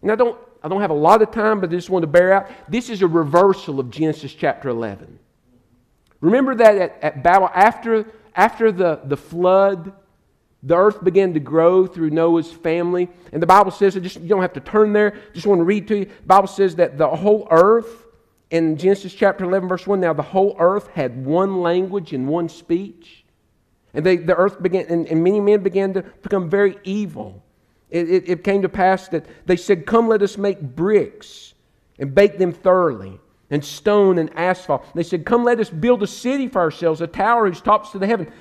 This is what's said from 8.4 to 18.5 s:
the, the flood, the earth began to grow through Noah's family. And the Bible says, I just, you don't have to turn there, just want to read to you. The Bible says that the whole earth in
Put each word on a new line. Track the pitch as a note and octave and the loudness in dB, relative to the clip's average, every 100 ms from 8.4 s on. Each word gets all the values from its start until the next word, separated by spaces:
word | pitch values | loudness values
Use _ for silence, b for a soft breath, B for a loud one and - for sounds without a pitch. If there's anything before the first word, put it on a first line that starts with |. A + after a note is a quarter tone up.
| G#3+ - A3 | 0 2 -2
the, | F#3 F3+ D3 | 0 -2 -2
the | C#3 C#3 | -6 -8
flood, | - E3 F3+ F#3+ G3 F#3+ E3 - _ _ _ _ _ _ | -8 -2 2 4 2 0 -10 -20 _ _ _ _ _ _
the | C3 E3+ | -2 2
earth | G#3 G#3 | 2 2
began | F3+ F3+ F#3+ D#3 | 0 2 2 -2
to | |
grow | C3+ D#3+ E3 F#3+ F#3 | -2 2 4 4 0
through | F3 D#3+ | -2 -2
Noah's | D#3 E3 E3 E3 | 0 2 2 -2
family. | - E3+ E3+ F3 F3+ F3+ B B | -6 -4 -2 -2 -2 -4 B B
And | D#3+ | -2
the | E3+ | 4
Bible | F#3+ G3 | 4 4
says, | - G3 F#3+ | 2 0 0
I | |
just, | F3+ - | -8 -8
you | E3 | -2
don't | G3 | -2
have | F3+ | -2
to | C#3+ | -6
turn | - G#3+ G#3+ | -4 0 2
there, | G#3 G#3 G#3 B | 2 0 -4 B
just | F3 G3+ | -6 0
want | F#3 | 2
to | |
read | E3 G#3 F3 | 2 -2 -2
to | G#3 | -4
you. | F#3+ | -6
The | - - | -6 2
Bible | F#3+ F#3+ | 2 2
says | - G3 E3 | 0 -2 0
that | E3+ C#3 | -2 0
the | D3+ | -2
whole | D#3 G3 G#3+ - | 0 0 0 4
earth | E3 F#3+ A#3 A3+ - _ _ _ _ | 4 6 4 -2 -16 _ _ _ _
in | - | -6